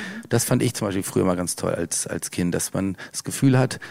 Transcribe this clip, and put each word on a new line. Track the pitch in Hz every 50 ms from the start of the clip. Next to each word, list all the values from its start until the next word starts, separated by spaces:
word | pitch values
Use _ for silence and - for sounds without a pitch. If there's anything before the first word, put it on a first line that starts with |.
| - - - - - -
Das | - 117 -
fand | - 127 120
ich | 127 120 -
zum | - 110 101
Beispiel | 95 98
früher | 95 - - 104 95
mal | 92 87
ganz | 87 90 85 -
toll | - - 90 85
als, | - 85 - - - -
als | - - - - -
Kind, | - - 90 87 87
dass | 92 - - -
man | 95 95 98 92 - - -
das | - - -
Gefühl | - - - 139 139 123 127
hat, | 131 - - - - -